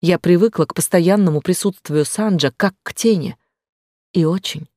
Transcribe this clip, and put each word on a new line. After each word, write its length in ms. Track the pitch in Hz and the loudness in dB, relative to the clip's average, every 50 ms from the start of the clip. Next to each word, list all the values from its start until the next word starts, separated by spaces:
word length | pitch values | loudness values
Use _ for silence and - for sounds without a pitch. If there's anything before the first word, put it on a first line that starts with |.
Я 200 | - 165 180 165 | 2 0 0 0
привыкла 460 | - 170 180 175 196 233 - - 160 | 2 2 4 4 4 2 2 0 -4
к 80 | - - | -4 -2
постоянному 640 | - 165 - - 180 170 175 196 208 202 180 151 151 | -6 -6 0 0 2 2 4 2 2 2 2 0 0
присутствию 640 | - - 185 - - 202 190 _ _ - 147 151 147 | -2 -2 -4 -2 -2 -4 -6 _ _ -4 -2 -2 -2
Санджа 480 | - - - 214 220 196 170 139 135 - | -2 -2 -4 -2 0 0 0 0 -2 -2
как 200 | _ - 196 190 _ _ | _ -2 -2 -2 _ _
к 100 | - - | -14 -12
тени 420 | - - 226 220 180 143 - - _ _ _ _ _ _ _ _ _ _ _ _ _ _ _ _ | -2 0 2 2 2 0 -6 -10 _ _ _ _ _ _ _ _ _ _ _ _ _ _ _ _
и 120 | 180 165 | 0 0
очень 440 | 156 170 190 - - - 151 156 - _ | 0 0 -2 -4 -8 -10 -10 -14 -16 _